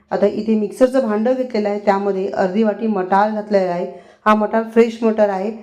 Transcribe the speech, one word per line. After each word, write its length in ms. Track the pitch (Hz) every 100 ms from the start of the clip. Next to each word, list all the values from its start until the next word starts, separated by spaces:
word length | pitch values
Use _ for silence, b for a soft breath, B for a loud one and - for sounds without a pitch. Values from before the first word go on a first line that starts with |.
| -
आता 140 | 180 202
इथे 300 | - 214 220
मिक्सरचं 520 | 202 - 262 262 226
भांडं 260 | 208 226
घेतलेलं 360 | 254 254 220 208
आहे, 100 | 208
त्यामध्ये 480 | 208 196 202 190 196
अर्धी 360 | - 190 190
वाटी 240 | 220 202 220
मटार 420 | 202 185 196 214
घातलेला 420 | 214 208 202 185
आहे. 140 | 175 185 - B B -
हा 100 | 214
मटार 280 | 208 220 226
फ्रेश 300 | 226 233 226
मटार 260 | 226 220 208
आहे 220 | 190 202 220